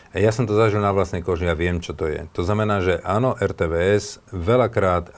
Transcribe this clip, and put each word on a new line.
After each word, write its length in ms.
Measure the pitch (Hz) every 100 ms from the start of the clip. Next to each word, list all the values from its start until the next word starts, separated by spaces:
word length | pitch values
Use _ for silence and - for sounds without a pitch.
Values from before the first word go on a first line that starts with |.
| -
A 140 | 92
ja 80 | 107
som 160 | 110 110
to 80 | 104
zažil 240 | 110 104
na 160 | 101 98
vlastnej 320 | 90 90 85
koži 180 | 85 87
a 80 | 80
viem, 240 | 87 87
čo 80 | -
to 160 | 78 78
je. 160 | 76 80
To 80 | -
znamená, 380 | 90 107 107 101
že 240 | 90 85
áno, 320 | 87 104 127 101
R 160 | 98
T 160 | - 85
V 80 | 82 92 104
S 240 | - - -
veľakrát, 800 | 92 85 123 113 - 95 90 85